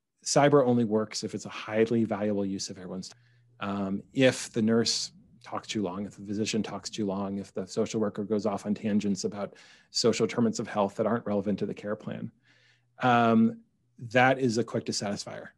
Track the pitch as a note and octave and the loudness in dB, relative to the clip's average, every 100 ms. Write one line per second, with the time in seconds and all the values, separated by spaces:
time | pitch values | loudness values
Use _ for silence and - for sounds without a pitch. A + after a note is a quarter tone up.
0 | _ _ - D3+ C#3+ C#3+ B2 A#2+ A2+ G#2+ | _ _ 0 4 6 6 6 2 2 0
1 | G#2+ - A2 G#2 G#2+ - - A2 A2+ A#2 | -2 -6 -8 -8 -10 -12 -4 2 2 2
2 | A2 G2+ G#2 G2+ G2 F#2+ - F#2+ F#2 F#2 | 0 -2 -2 -2 -2 -4 -8 -12 -10 -10
3 | - - _ _ _ - G2+ G2+ F#2+ G2 | -12 -18 _ _ _ -10 -6 -4 -4 -4
4 | - C3+ B2+ A#2+ - A#2+ A2 A2+ A2 - | -4 4 4 4 -4 0 2 4 2 -2
5 | - - _ _ - G#2 - A2 F#2+ F#2 | -6 -12 _ _ -12 -10 -6 -4 -4 -6
6 | G2+ - G2+ G#2 G#2+ A2 G2 G2 - - | -10 -12 -8 -4 -2 -2 -4 -8 -10 -6
7 | G2+ F#2+ G2 G2 F#2+ - F#2 A2+ G#2+ A2+ | -4 -2 -4 -6 -8 -10 -6 -4 -2 0
8 | G#2 - G2+ G#2 G2+ G2+ G#2+ G2+ A2 G#2 | -2 -4 -2 -2 -2 -4 -2 -2 0 0
9 | G#2 F#2+ G#2+ G#2 G2 - - - _ - | 0 -2 -4 -4 -8 -10 -20 -20 _ 0
10 | A#2 A2 A2 - A2+ G#2+ G#2+ G#2 G2+ - | 2 2 0 2 0 0 -4 0 0 0
11 | A2+ A#2+ G#2 G#2 G2+ F#2+ G2+ - G2+ G#2+ | 0 0 0 -2 -2 -2 -4 -6 -8 -8
12 | A#2+ A2 A#2 _ _ _ _ _ _ - | -8 -10 -10 _ _ _ _ _ _ 0
13 | B2+ A#2+ A#2 A2+ A2+ - _ _ _ - | 4 6 6 6 6 2 _ _ _ -18
14 | A#2+ B2 B2+ C3 C3 A2 - A#2 - - | 0 4 6 4 2 0 -2 -4 -4 -6
15 | G#2 G#2 - - - | -4 -6 -8 -12 -16